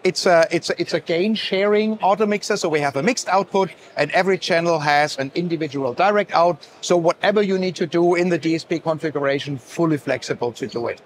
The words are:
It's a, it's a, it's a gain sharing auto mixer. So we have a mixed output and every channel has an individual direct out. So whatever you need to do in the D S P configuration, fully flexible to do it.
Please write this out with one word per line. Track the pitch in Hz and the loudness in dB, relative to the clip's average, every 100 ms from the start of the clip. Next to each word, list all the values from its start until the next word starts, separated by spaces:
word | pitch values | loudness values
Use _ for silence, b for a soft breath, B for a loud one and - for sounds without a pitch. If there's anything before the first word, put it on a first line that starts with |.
It's | 185 - 196 | -2 0 4
a, | 170 165 | 4 4
it's | 170 - | 0 -2
a, | - | -4
it's | 170 | -2
a | 165 | -4
gain | - 165 208 | -2 0 0
sharing | 220 - 190 208 208 214 214 | 0 -2 0 2 2 0 0
auto | 185 202 214 | 0 2 0
mixer. | 208 - 202 | -2 -2 -2
So | 180 | 0
we | 151 | 0
have | 143 139 | 0 0
a | |
mixed | 175 262 - | -2 -2 0
output | 185 185 196 185 - B - | 0 2 0 -2 -4 B -4
and | 147 | 0
every | 160 190 185 | 2 2 0
channel | - 170 170 165 | 0 0 2 0
has | 147 147 147 - | 2 4 2 -2
an | 135 | -4
individual | 156 175 165 151 139 131 120 | -4 -4 -4 -4 -4 -4 0
direct | 190 208 196 | 2 2 0
out. | - 170 170 - - | 2 2 0 -12 -14
So | - 180 | 0 2
whatever | 165 - 196 214 | 2 2 2 2
you | 202 190 | 0 0
need | 185 - | -2 -4
to | 165 | -2
do | 170 175 | 2 2
in | 175 180 | 2 2
the | 170 | 0
D | 160 | 0
S | 160 | -2
P | - 165 | -2 -4
configuration, | 165 156 160 143 139 139 143 135 | -2 -4 -4 -2 -2 -2 -4 -8
fully | - - 170 147 | -8 -2 0 0
flexible | - 127 - 101 120 | -2 -4 -4 -4 -4
to | 110 120 | -4 -8
do | 117 117 | -6 -6
it. | 95 | -8